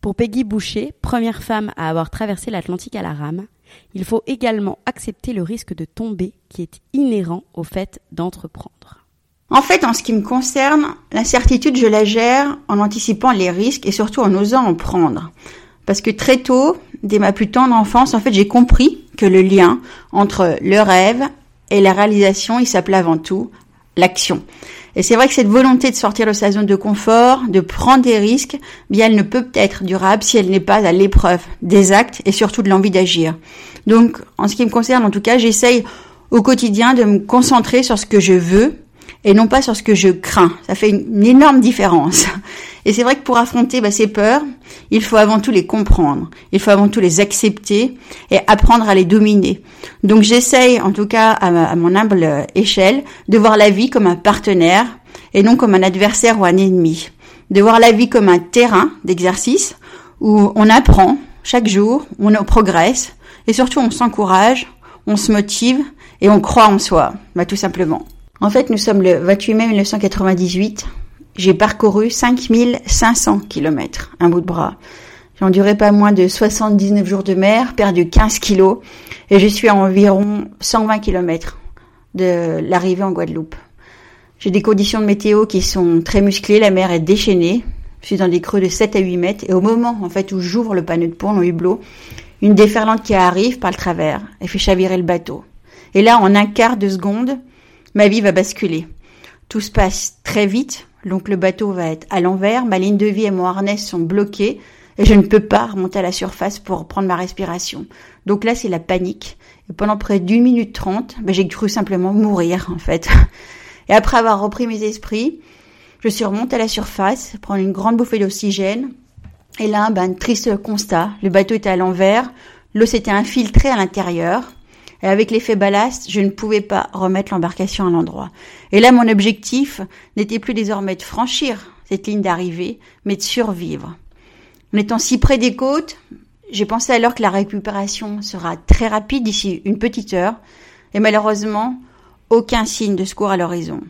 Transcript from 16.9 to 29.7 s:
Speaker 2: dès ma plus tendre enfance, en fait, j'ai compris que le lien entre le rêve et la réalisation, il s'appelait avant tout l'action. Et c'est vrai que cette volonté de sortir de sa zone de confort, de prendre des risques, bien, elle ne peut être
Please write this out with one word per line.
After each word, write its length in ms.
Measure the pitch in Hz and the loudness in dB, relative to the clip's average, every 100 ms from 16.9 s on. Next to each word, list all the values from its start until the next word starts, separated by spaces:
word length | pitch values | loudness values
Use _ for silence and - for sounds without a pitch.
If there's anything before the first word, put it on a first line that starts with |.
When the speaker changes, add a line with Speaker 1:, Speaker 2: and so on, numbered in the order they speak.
| - | -14
Speaker 2:
dès 160 | 202 202 | -4 0
ma 140 | 196 | 0
plus 180 | 202 214 | 0 -2
tendre 240 | 214 240 | 0 2
enfance, 400 | 233 208 240 254 | 2 2 2 2
en 60 | 226 | 0
fait, 120 | 233 | 0
j'ai 160 | 196 202 | 2 2
compris 560 | 240 247 - 254 - - - | 4 4 4 4 0 -18 0
que 100 | 202 | 2
le 160 | 185 | 4
lien 380 | 190 196 175 - - - - | 4 4 4 2 -8 -20 -8
entre 440 | - 202 - 180 156 | -2 -2 0 -2 0
le 200 | 180 202 | 0 2
rêve 420 | 208 185 190 240 277 - _ _ _ | 4 4 2 0 -6 -8 _ _ _
et 100 | 196 | 2
la 120 | 196 | 4
réalisation, 680 | 185 208 208 196 196 - 226 | 4 2 2 2 0 -4 -2
il 80 | 247 | 0
s'appelait 300 | 185 180 196 | -2 0 0
avant 220 | 170 160 | 0 -2
tout 320 | 160 190 240 - _ _ _ - | -2 -8 -8 -16 _ _ _ 0
l'action. 460 | 180 185 - 185 - - - - - - | 0 0 -6 -6 -8 -20 -20 -20 -12 -6
Et 60 | |
c'est 120 | 180 | 0
vrai 140 | 226 269 | 4 4
que 60 | |
cette 140 | 277 208 | 2 2
volonté 420 | 226 262 254 262 | 4 4 4 0
de 60 | 254 | -2
sortir 300 | 208 202 220 | -4 -2 -2
de 60 | |
sa 180 | 208 214 | 0 -2
zone 160 | 202 202 | 0 0
de 100 | 196 | 0
confort, 680 | 202 208 - 226 240 262 247 | -2 -4 2 4 4 2 2
de 120 | 185 | 0
prendre 420 | 175 - - 269 | -2 -2 4 4
des 160 | 247 220 | 4 2
risques, 400 | 208 254 - 277 - - _ | 2 0 -2 -12 -16 -20 _
bien, 160 | 202 226 | 2 4
elle 100 | 214 | 4
ne 60 | |
peut 240 | 202 247 247 | 2 -2 -4
être 300 | - 196 | -2 -2